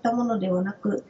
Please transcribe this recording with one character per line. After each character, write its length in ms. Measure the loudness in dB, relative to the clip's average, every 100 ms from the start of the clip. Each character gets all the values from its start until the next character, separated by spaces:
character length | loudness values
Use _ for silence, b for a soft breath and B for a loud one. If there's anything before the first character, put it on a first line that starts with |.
た 120 | -2
も 100 | 0
の 140 | 0 0
で 100 | 0
は 140 | 0
な 100 | 0
く、 320 | -2 -2 -2